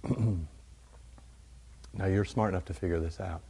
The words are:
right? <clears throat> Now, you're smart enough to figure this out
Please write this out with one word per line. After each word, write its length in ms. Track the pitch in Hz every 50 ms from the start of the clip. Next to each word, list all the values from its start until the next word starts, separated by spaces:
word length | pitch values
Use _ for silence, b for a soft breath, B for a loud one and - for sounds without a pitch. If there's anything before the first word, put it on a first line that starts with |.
| -
right? 140 | - 127 -
<clears throat> 200 | 110 110 101 87 78 - - - - - - - - - - - - - - - - - - - - - - - - - - - - - - 101
Now, 60 | 95
you're 220 | 95 95 101 98
smart 240 | - - 110 110 104 95
enough 140 | 90 -
to 80 | - 90
figure 260 | - 98 87 85 82
this 200 | 80 82 - -
out 200 | 98 87 80 82 - -